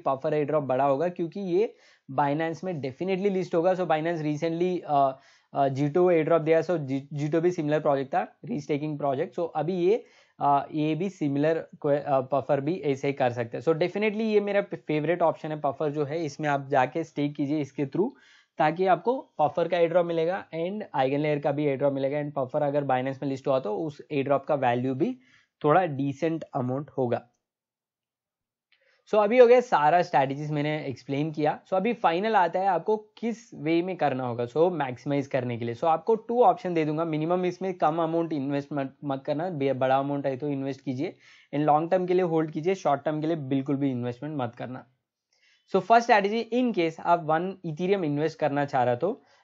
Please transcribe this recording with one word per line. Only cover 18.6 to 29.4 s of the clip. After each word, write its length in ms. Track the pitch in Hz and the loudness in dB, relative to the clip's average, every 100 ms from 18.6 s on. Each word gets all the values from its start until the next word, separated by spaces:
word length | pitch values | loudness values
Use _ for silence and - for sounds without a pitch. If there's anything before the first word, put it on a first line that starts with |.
| 156 165 190 | 0 2 2
आपको 460 | 170 202 269 - - | 2 0 -4 -6 -2
Puffer 300 | 147 180 170 | -2 0 0
का 60 | 175 | 2
एयरड्रॉप 280 | 170 175 170 | 4 4 2
मिलेगा 400 | 165 160 196 - 160 | 0 -2 -4 -6 -6
and 260 | 170 208 - - | -6 -6 -6 -2
eigenlayer 420 | 135 143 151 147 | 0 0 0 0
का 100 | 151 | -2
भी 140 | 147 151 | 0 0
एयरड्रॉप 280 | 131 143 | 0 0
मिलेगा 280 | 135 135 147 | 0 -2 -2
and 100 | 147 143 | -4 -4
Puffer 240 | 127 151 | -4 -2
अगर 220 | 147 147 | 0 0
Binance 400 | 139 127 131 131 | 0 0 -2 -4
में 60 | 143 | -6
लिस्ट 180 | 135 143 | -4 -2
हुआ 120 | 131 | -2
तो 180 | 196 208 | -2 -4
उस 240 | 160 147 - | -6 -10 -6
एयरड्रॉप 340 | 147 135 139 - | -4 0 0 0
का 100 | 147 | 0
वैल्यू 400 | 127 123 127 131 | 2 0 -2 -2
भी 220 | 208 254 _ _ _ _ | -2 -4 _ _ _ _
थोड़ा 220 | 151 160 180 | 2 4 2
डिसेंट 580 | 139 139 135 165 165 - 143 | 0 -4 -2 -2 -2 -4 -4
अमाउंट 340 | 123 131 147 | -2 -4 -6
होगा। 380 | - 123 113 - _ _ _ _ _ _ _ _ _ _ _ _ _ _ _ _ _ _ | -2 0 -2 -4 _ _ _ _ _ _ _ _ _ _ _ _ _ _ _ _ _ _
So 120 | 208 | 2
अभी 140 | 208 | 6
हो 100 | 247 | 8